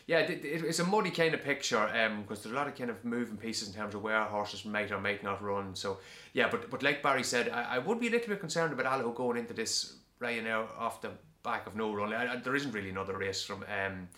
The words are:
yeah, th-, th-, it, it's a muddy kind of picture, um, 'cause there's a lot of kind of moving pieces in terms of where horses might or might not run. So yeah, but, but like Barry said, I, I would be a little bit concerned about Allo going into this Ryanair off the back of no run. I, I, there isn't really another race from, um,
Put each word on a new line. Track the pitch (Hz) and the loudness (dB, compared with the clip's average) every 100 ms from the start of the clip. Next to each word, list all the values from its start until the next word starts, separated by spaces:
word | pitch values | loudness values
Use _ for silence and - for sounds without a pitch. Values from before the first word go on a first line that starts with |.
| - | 2
yeah, | 131 127 | 4 4
th-, | 165 | 0
th-, | 143 160 | -2 -2
it, | 160 | 0
it's | 165 | 2
a | |
muddy | 175 214 190 | 4 4 4
kind | 165 165 | 4 4
of | 151 | 4
picture, | 139 139 - 117 | 0 0 2 4
um, | 107 113 110 107 | 4 4 2 2
'cause | 104 107 | -6 -8
there's | 110 | -4
a | 127 | -2
lot | 143 | -2
of | 123 | -2
kind | 120 | -4
of | 104 | -4
moving | 120 120 117 104 | -2 -2 -2 -4
pieces | 113 110 101 | -4 -4 -4
in | |
terms | 92 104 | -4 -4
of | 104 | -2
where | 107 110 | 2 2
horses | 107 104 104 104 | 4 0 -2 -4
might | 107 107 101 | -4 -2 0
or | 101 | 0
might | 101 101 | 0 0
not | 104 98 | -2 -2
run. | 101 101 98 | 0 -2 -2
So | 92 101 95 - - - | -4 -4 -4 -8 -18 -4
yeah, | 127 117 | 2 4
but, | 117 - | 2 -2
but | 123 | 0
like | 139 143 | 2 4
Barry | 143 131 | 4 4
said, | 117 123 117 | 4 2 2
I, | 120 - 127 | 0 -2 0
I | |
would | 147 226 | 0 0
be | 233 | 2
a | |
little | 233 233 | 2 0
bit | 202 | -4
concerned | 165 170 165 | -2 0 0
about | 131 131 | 0 0
Allo | 135 117 | 2 0
going | 117 123 117 | 0 0 0
into | 117 | -2
this | 110 110 - - - _ - | -4 -2 -2 -4 -8 _ -6
Ryanair | 120 117 110 110 110 - | -2 -2 0 0 0 -2
off | 113 - | -4 -2
the | 107 95 - _ | -8 -10 -16 _
back | 120 110 104 | -4 -4 -4
of | |
no | 101 110 | -2 0
run. | 104 104 | 0 0
I, | 110 123 | 0 0
I, | 123 | -2
there | 123 | 0
isn't | 139 143 | 0 0
really | 107 95 | -2 -4
another | 95 95 95 | -4 -4 -2
race | 98 95 | -2 -2
from, | - 98 | -4 -6
um, | 101 104 98 92 90 | -6 -2 -2 -4 -10